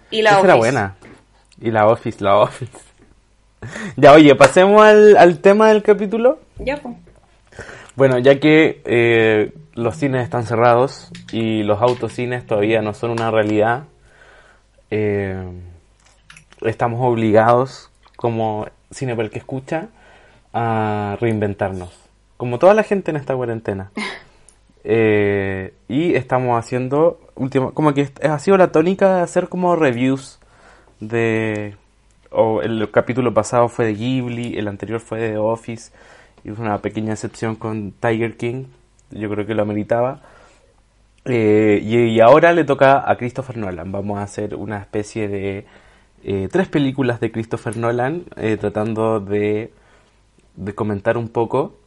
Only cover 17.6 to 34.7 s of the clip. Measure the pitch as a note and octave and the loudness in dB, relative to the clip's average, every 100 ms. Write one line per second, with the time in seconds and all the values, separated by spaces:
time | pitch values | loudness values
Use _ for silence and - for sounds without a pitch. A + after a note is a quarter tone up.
17.6 | C3 - - _ _ _ A#2+ A2+ A2 G#2+ | 0 -8 -20 _ _ _ -6 -4 -4 -6
18.6 | - _ _ - C3 A2+ G#2+ G#2+ - C3 | -10 _ _ -12 -8 -6 -6 -8 -12 -12
19.6 | C3 D#3+ F3+ _ _ _ _ _ _ A2+ | -8 -10 -10 _ _ _ _ _ _ -6
20.6 | A#2 A2 G#2+ G#2 G#2 G2+ A#2 A2 G#2 G2 | -4 -2 -2 -4 -6 -4 -2 -2 -4 -4
21.6 | G2 F#2+ F2+ - _ _ _ - A#2+ A#2+ | -6 -6 -12 -18 _ _ _ -12 -8 2
22.6 | F3+ G#3+ G#3 G3 F3+ D3+ C3 C3 B2 A2+ | 4 4 2 -4 -4 -8 -6 -6 -4 -6
23.6 | A2+ G2 F#2+ - - - - _ _ _ | -6 -8 -8 -12 -12 -14 -20 _ _ _
24.6 | _ _ - A2+ A2 G#2 G2+ G2+ G2 F#2+ | _ _ -2 0 2 2 0 -2 -4 -6
25.6 | F#2+ - - B2+ E3+ C3 C3 B2+ B2+ A#2+ | -10 -14 -8 -4 -2 -2 -2 -4 0 -2
26.6 | - B2 B2+ C#3+ E3+ - _ - C3 C3+ | -4 -6 -4 0 0 -2 _ -10 -4 -4
27.6 | C3 - D3+ C#3 C#3 - D3 D3+ - F#3+ | -4 -2 -2 0 -4 -4 -4 -4 0 2
28.6 | F3 D#3 E3+ G3 G3 F#3 E3+ F3+ F3 F3+ | 4 2 0 0 0 0 -2 -4 -4 -4
29.6 | F3+ E3 D3+ A#2 C3 C3+ - - _ _ | -2 0 0 0 -2 -2 -8 -20 _ _
30.6 | _ _ _ - A2 A#2 A2+ A2 A2 G#2 | _ _ _ -18 -6 -2 0 -2 -2 -6
31.6 | G#2 G2+ _ _ _ _ _ - A2 A2 | -8 -14 _ _ _ _ _ 0 0 0
32.6 | A2+ A2+ G#2+ A#2+ - B2 A#2+ G#2 G#2 B2 | -4 -4 -2 -2 -2 -2 -2 -2 0 0
33.6 | A#2+ - A#2 G#2 A#2+ C3 A#2+ A#2+ A#2+ F#2+ | 0 -2 -4 -4 -4 -4 -6 -8 -10 -8
34.6 | G#2 | -8